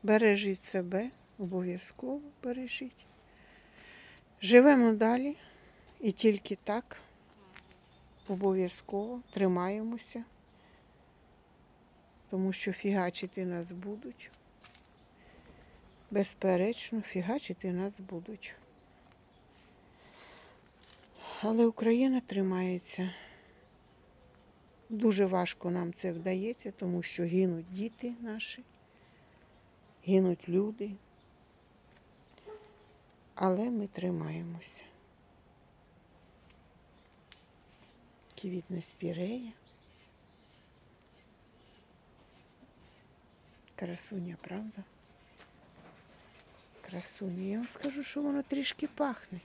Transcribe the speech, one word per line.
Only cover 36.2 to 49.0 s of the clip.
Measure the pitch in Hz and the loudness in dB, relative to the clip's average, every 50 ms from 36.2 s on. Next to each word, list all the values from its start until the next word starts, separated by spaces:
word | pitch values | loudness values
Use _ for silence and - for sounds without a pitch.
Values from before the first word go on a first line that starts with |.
| - - - - - - - - - - _ - - - - - _ - _ - _ _ - - - _ _ - _ - - - - - - - - - _ _ _ - - - | -20 -20 -20 -20 -20 -20 -20 -20 -20 -20 _ -20 -20 -20 -20 -20 _ -20 _ -20 _ _ -20 -20 -20 _ _ -20 _ -20 -20 -20 -20 -20 -20 -20 -20 -20 _ _ _ -20 -18 -12
Квітне | - 190 180 180 165 - 185 170 | -10 -6 -6 -8 -8 -6 -8 -8
спірея. | 165 - - - 180 170 170 170 180 196 233 254 247 226 - - - - - _ - - - - - - _ _ - _ - _ - - - - - - - - - - - _ _ _ - - - - - _ - - _ - - - - - - - - - - - - - - - - - - - - _ - - - - - - - - - - - - - - - _ - - - - - - - | -8 -10 -12 -6 -6 -6 -4 -4 -4 -4 -6 -8 -10 -12 -16 -18 -20 -20 -20 _ -20 -20 -20 -20 -20 -20 _ _ -20 _ -20 _ -20 -20 -20 -20 -20 -20 -20 -20 -20 -20 -20 _ _ _ -20 -20 -20 -20 -20 _ -20 -20 _ -20 -20 -20 -20 -20 -20 -20 -20 -20 -20 -20 -20 -20 -20 -20 -20 -20 -20 -20 -20 _ -20 -20 -20 -20 -20 -20 -20 -20 -20 -20 -20 -20 -20 -20 -20 _ -20 -20 -20 -20 -20 -20 -12
Красуня, | - 190 175 175 175 - - 208 190 175 175 170 165 | -10 -8 -8 -8 -10 -10 -10 -8 -8 -8 -8 -10 -12
правда? | - - 180 202 220 214 - 202 190 - - - - - - - - - - - - - - - - - - - - - - - - - - - - - - - - - - - - - - - - - | -12 -10 -10 -10 -10 -10 -12 -14 -16 -16 -20 -20 -20 -20 -20 -20 -20 -20 -20 -20 -20 -20 -20 -20 -20 -20 -20 -20 -20 -20 -20 -20 -20 -20 -20 -20 -20 -20 -20 -20 -20 -20 -20 -20 -20 -20 -20 -20 -16 -12
Красуня. | 180 175 175 - - - 202 190 175 180 190 | -10 -8 -8 -8 -8 -6 -8 -6 -6 -6 -4
Я | 196 202 | -4 -4
вам | 226 240 | -4 -6
скажу, | 247 - - - 285 269 285 269 | -8 -10 -8 -8 -6 -6 -6 -10
що | - - 294 | -8 -6 -4
воно | 285 285 277 285 277 | -2 -2 -2 -2 -2
трішки | - 277 277 269 - - - 311 | -2 -4 -2 -2 -4 -4 -4 -8
пахне. | 294 - - | -8 -2 -2